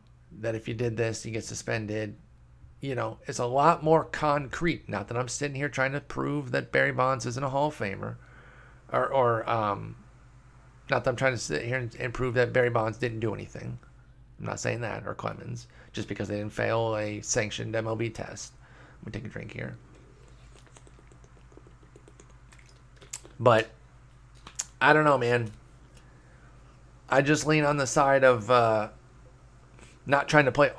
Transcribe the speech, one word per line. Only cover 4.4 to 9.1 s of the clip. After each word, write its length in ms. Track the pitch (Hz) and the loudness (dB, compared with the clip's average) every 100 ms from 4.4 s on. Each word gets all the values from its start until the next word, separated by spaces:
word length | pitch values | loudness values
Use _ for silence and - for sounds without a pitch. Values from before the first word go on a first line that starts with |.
| 135 - 170 123 - | -2 -4 -2 -2 -6
Not 200 | 107 101 | -8 -6
that 80 | 120 | -6
I'm 100 | 123 | -6
sitting 280 | - 143 135 | -6 -6 -4
here 140 | 143 | -6
trying 220 | 135 131 | -2 -2
to 100 | 139 | -2
prove 500 | 131 135 135 147 131 | -8 -6 -4 -4 -2
that 200 | 131 127 | -4 0
Barry 200 | 135 135 | 2 2
Bonds 360 | 127 127 131 120 | 2 0 0 -4
isn't 160 | 123 | -6
a 60 | 139 | -4
Hall 180 | 135 151 | -2 -2
of 100 | 147 | -2
Famer. 380 | 104 98 104 117 - - - - - - - | -6 -6 -10 -12 -16 -20 -20 -20 -20 -20 -4
Or, 160 | 127 | -2
or, 400 | 127 | 0